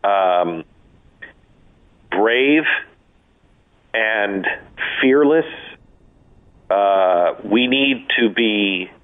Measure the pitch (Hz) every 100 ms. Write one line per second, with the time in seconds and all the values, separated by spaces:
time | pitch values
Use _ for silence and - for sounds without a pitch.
0 | 98 98 92 87 87 82 78 _ _ _
1 | _ _ - - _ _ _ _ _ _
2 | _ 92 107 120 135 151 151 - - _
3 | _ _ _ _ _ _ _ _ _ 113
4 | 110 110 101 98 90 - - - - -
5 | 135 135 147 160 156 - - - _ _
6 | _ _ _ - _ _ _ 98 101 98
7 | 92 87 87 - 101 107 123 135 139 127
8 | - - 120 95 117 104 101 92 92 -